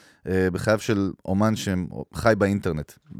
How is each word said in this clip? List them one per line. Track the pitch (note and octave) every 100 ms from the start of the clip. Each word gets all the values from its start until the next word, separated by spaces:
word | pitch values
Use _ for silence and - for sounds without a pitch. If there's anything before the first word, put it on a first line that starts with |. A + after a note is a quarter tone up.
| - _ -
אה, | F#2 F#2
בחייו | F2 - G#2+
של | - G2+ F#2+ - -
אומן | F#2+ A2 G#2+
שחי | G2+ F#2 F2+ A1 - - A#2 G#2+
באינטרנט, | G2+ G2+ F#2+ D2+ C#2+ - _ -